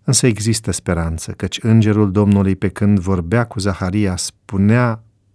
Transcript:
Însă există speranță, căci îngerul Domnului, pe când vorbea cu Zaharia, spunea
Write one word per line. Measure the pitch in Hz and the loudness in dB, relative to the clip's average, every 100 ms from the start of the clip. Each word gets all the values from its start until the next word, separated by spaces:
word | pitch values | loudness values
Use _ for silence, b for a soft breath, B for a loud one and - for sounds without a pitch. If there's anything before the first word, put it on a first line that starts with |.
Însă | - 135 135 | -2 2 2
există | 104 107 110 - | 0 -2 -2 -2
speranță, | 92 - 85 82 82 - | -6 -2 -2 -2 -6 -10
căci | - 92 - | -8 -8 -4
îngerul | 113 113 107 107 104 | 2 4 4 2 2
Domnului, | 98 104 101 98 92 | 2 2 4 2 0
pe | 101 | -2
când | - 101 104 | -2 2 2
vorbea | 87 92 85 113 117 | 0 -2 0 -2 -2
cu | 113 | -4
Zaharia, | 98 95 92 101 101 90 | -4 -4 -4 -2 -2 -4
spunea | - - - 98 98 117 123 110 _ _ _ | -8 -12 -8 0 2 2 0 -4 _ _ _